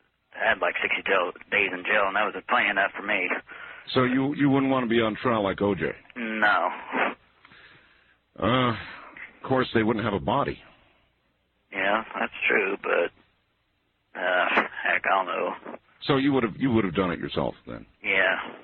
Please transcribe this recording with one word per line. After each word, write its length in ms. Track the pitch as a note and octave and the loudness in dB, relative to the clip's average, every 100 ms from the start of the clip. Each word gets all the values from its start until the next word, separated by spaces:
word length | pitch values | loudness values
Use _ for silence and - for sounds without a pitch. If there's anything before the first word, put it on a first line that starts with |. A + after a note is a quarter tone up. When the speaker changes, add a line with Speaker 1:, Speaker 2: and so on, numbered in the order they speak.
| _ _ _ | _ _ _
Speaker 1:
had, 300 | - G#2 G#2 | -2 0 2
like, 140 | F2 - | 0 -2
sixty 200 | G2 - - | -2 -2 0
jail, 240 | F#2+ F2+ - - | 2 0 -4 -4
days 160 | G2+ G2 | 0 0
in 120 | F2+ | -2
jail, 240 | F2+ G#2+ G2 | 0 2 2
and 80 | G2 | 0
that 80 | |
was 100 | G#2 F#2 - | -2 -4 0
plenty 220 | A#2+ G#2 | 0 2
enough 200 | G2+ G2 - | 2 0 -2
for 60 | |
me. 260 | G2+ G2+ F2+ - - - - - - | -4 -2 -2 -4 -8 -16 -18 -16 -4
Speaker 2:
So 100 | C3 | 0
you, 300 | B2 B2+ C3+ | 2 2 0
you 140 | D3 C#3+ | 2 4
wouldn't 240 | C3+ C3+ | 4 4
wanna 140 | C3 A#2+ | 2 2
be 160 | A#2 | 2
on 120 | A2+ G2+ | 2 0
trial 220 | B2+ A2+ | 0 2
like 160 | G2+ F2+ | 2 2
O 140 | G2+ | 2
J? 180 | F#2 D2+ - - - | 2 -2 -6 -12 -8
Speaker 1:
No. 520 | A2+ A2 G#2+ F#2 F2 - - - - - _ _ _ - - - _ _ _ _ _ - | -6 0 4 4 2 -2 -6 -4 -2 -4 _ _ _ -20 -20 -20 _ _ _ _ _ -4
Speaker 2:
Uh, 280 | G#2+ B2+ B2 | 0 2 0
of 720 | G#2+ - - - - - - | -2 -8 -16 -18 -18 -20 -10
course, 240 | - C3 B2 | -2 0 2
they 80 | A#2 | 2
wouldn't 220 | A2 A2+ | 2 0
have 100 | A2 | 0
a 60 | G2 | -2
body. 380 | C#2 C3 C3+ - - - _ _ _ _ _ _ _ _ _ | 0 0 0 -6 -12 -20 _ _ _ _ _ _ _ _ _
Speaker 1:
Yeah, 320 | G2 F#2+ G#2+ G#2+ G#2 | -4 0 0 -2 -6
that's 140 | A2+ - - | -6 -2 0
true, 280 | A#2+ F#2+ G2 | 2 0 -2
but, 1400 | - F2 F2+ - _ _ _ _ _ _ _ _ _ - | 0 0 0 -4 _ _ _ _ _ _ _ _ _ -4
uh, 300 | F#2 F2+ E2 - - - | 0 2 2 0 -2 -4
heck, 220 | - F2 | -2 -2
I 60 | - | 0
don't 160 | F#2+ F2+ | 0 0
know. 280 | F#2 - - - - _ _ - | -2 -4 -6 -12 -16 _ _ 0
Speaker 2:
So 100 | C3+ | 2
you 160 | C#3 | 2
would 100 | C3 | 2
have, 140 | A#2 E2+ | 0 0
you 160 | C3+ | 2
would 120 | A2+ | 4
have 100 | G2 | 2
done 180 | E2 F#2 | 2 0
it 80 | E2 | -2
yourself 340 | C#2+ - C2 - - | -4 -2 -2 -4 -12
then? 200 | A1+ G#1+ _ | -14 -16 _
Speaker 1:
Yeah. 340 | G#2+ G2 F#2 F#2 - - | -2 2 2 0 -4 -14